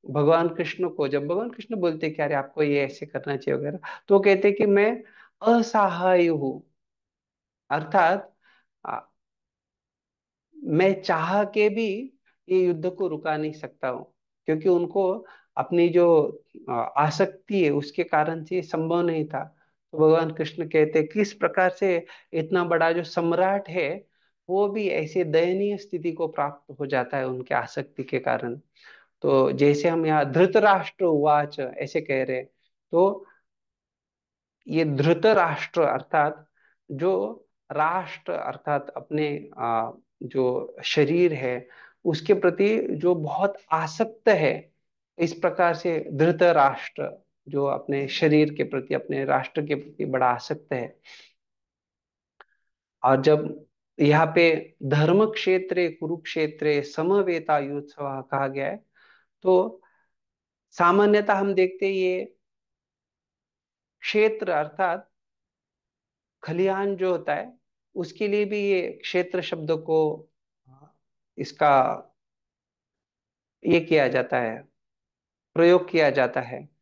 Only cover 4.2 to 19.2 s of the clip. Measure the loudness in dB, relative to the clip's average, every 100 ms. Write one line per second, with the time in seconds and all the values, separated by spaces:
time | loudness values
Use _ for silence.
4.2 | 6 4 4 2 2 4 2 0 -12 -20
5.2 | -20 _ 2 4 4 2 2 2 4 4
6.2 | 4 2 -4 -6 -16 _ _ _ _ _
7.2 | _ _ _ _ _ -4 0 4 4 2
8.2 | -4 _ _ _ _ _ -10 -10 _ _
9.2 | _ _ _ _ _ _ _ _ _ _
10.2 | _ _ _ -14 -2 2 2 0 -2 -2
11.2 | 0 0 0 0 0 0 -4 -6 -10 _
12.2 | _ _ -2 0 2 0 -6 -4 -6 -4
13.2 | -4 -4 -4 -8 -16 _ -8 -8 -12 _
14.2 | _ _ -4 0 2 2 0 -2 -2 -2
15.2 | -10 -20 _ -8 -2 2 4 4 6 6
16.2 | 2 -6 _ -20 -8 -6 -2 0 0 2
17.2 | -2 -2 _ 0 2 2 -4 -6 -2 0
18.2 | 0 -4 -6 -6 -4 -6 -2 0 0 -2